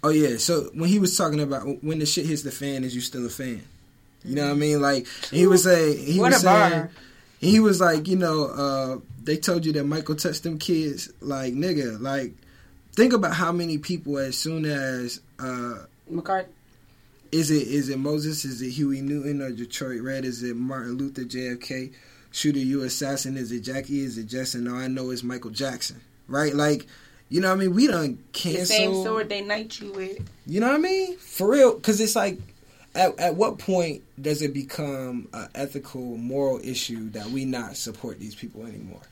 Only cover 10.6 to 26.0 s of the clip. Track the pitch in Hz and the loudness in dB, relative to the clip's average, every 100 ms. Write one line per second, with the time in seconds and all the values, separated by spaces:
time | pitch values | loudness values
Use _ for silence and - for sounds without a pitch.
10.6 | - 165 156 139 - - - 135 131 123 | 0 0 0 -4 -10 -12 -8 -4 -4 -2
11.6 | 180 156 127 107 131 139 123 - - - | 0 0 -2 -6 -4 -4 -6 -12 -20 -20
12.6 | - - _ - 247 240 180 160 170 175 | -20 -20 _ 4 4 6 2 0 0 0
13.6 | 170 151 151 175 - 143 135 127 156 160 | -2 -4 -4 -6 -4 -4 -4 -4 -4 -4
14.6 | 156 143 135 127 120 - _ - 131 123 | -2 -2 -4 -4 -6 -10 _ -12 -8 -6
15.6 | 120 113 - _ - 170 160 190 185 - | -8 -10 -16 _ -10 -8 -2 -4 -4 -16
16.6 | _ _ _ _ _ _ - 156 151 151 | _ _ _ _ _ _ -2 0 2 2
17.6 | 117 143 135 135 139 151 151 151 143 120 | 2 -2 -2 -2 -2 -2 -2 -6 -8 -6
18.6 | 127 123 139 135 139 147 139 143 135 117 | -6 -2 -2 0 -2 -4 -4 -4 -6 -8
19.6 | 120 - 131 123 127 135 131 117 123 117 | -10 -8 -6 -6 -6 -6 -6 -6 -6 -4
20.6 | 127 - 120 127 139 139 123 123 127 123 | -4 -6 -8 -6 -6 -8 -8 -8 -8 -8
21.6 | - 131 131 - - - - - 151 139 | -8 -8 -10 -14 -20 -20 -14 -2 0 2
22.6 | 131 139 127 - 135 135 135 135 120 120 | 0 0 -2 -4 -4 -4 -4 -6 -6 -6
23.6 | 104 135 135 143 135 110 110 123 127 120 | -6 -8 -4 -4 -4 -6 -6 -6 -4 -4
24.6 | 120 123 131 131 127 127 120 123 113 110 | -4 -4 -4 -4 -4 -6 -6 -6 -8 -6
25.6 | 135 123 - - | -6 -4 -8 -10